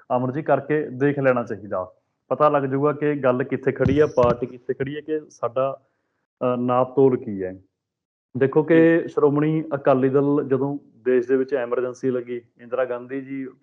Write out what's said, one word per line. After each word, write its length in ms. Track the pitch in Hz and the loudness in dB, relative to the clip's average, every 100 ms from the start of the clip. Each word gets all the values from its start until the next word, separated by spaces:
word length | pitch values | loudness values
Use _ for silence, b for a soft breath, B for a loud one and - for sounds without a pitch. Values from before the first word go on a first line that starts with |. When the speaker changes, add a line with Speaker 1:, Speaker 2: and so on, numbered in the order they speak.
| B 123 | B -2
Speaker 1:
ਅਮਰ 160 | 127 | -2
ਜੀ 100 | 139 | -4
ਕਰਕੇ 460 | 151 139 - 151 147 | 0 0 0 -4 -4
ਦੇਖ 280 | 123 143 143 | -2 0 2
ਲੈਣਾ 240 | 135 123 | 0 0
ਚਾਹੀਦਾ। 500 | 117 98 101 98 90 _ _ _ _ | -2 -10 -6 -6 -8 _ _ _ _
ਪਤਾ 200 | 131 151 | 0 2
ਲੱਗ 140 | 147 | 2
ਜਾਊਗਾ 300 | 139 135 147 | 0 0 -2
ਕਿ 220 | 147 147 | 0 -2
ਗੱਲ 280 | 143 127 123 | 0 0 0
ਕਿੱਥੇ 300 | 127 127 139 | -2 -2 -2
ਖੜੀ 280 | 127 131 143 | 0 0 2
ਹੈ, 60 | 147 | 2
ਪਾਰਟੀ 400 | - 120 120 123 | 4 2 2 -4
ਕਿੱਥੇ 280 | 123 - | -10 -8
ਖੜੀ 220 | 127 139 147 | -6 -6 -8
ਹੈ, 40 | |
ਕਿ 200 | 143 156 151 | -6 -6 -6
ਸਾਡਾ, 500 | _ 117 120 135 135 _ _ _ _ _ _ | _ -6 -2 -4 -4 _ _ _ _ _ _
ਅ, 140 | 127 123 | -2 -2
ਨਾਪ 400 | 123 123 127 - | 0 2 2 4
ਤੋਲ 200 | 135 123 | 4 4
ਕੀ 280 | 120 98 | -4 -6
ਹੈ। 140 | 92 95 _ _ _ _ _ _ _ 123 | -8 -10 _ _ _ _ _ _ _ -2
ਦੇਖੋ 260 | 135 156 | 2 2
ਕਿ 380 | 147 165 165 165 | 4 6 6 4
Speaker 2:
ਜੀ। 60 | 131 | 0
Speaker 1:
ਸ਼੍ਰੋਮਣੀ 560 | - 147 143 151 156 151 | 0 2 2 0 0 -2
ਅਕਾਲੀ 340 | 139 143 131 131 | -2 2 2 2
ਦਲ 360 | 139 143 147 131 | 2 2 0 0
ਜਦੋਂ 300 | 131 139 143 - 113 | -2 -2 -6 -12 _
ਦੇਸ਼ 240 | 117 127 120 | 0 0 2
ਦੇ 80 | 135 | 0
ਵਿੱਚ 180 | 131 | 0
ਐਮਰਜੈਂਸੀ 560 | 139 120 123 123 120 135 | -4 -2 -4 -4 -4 -4
ਲੱਗੀ, 300 | 123 120 120 113 _ | -4 -6 -10 -12 _
ਇੰਦਰਾ 240 | 120 123 | -8 -4
ਗਾਂਧੀ 360 | 127 120 123 135 | -4 -4 -8 -10
ਜੀ 280 | 135 135 131 - | -10 -12 -12 -10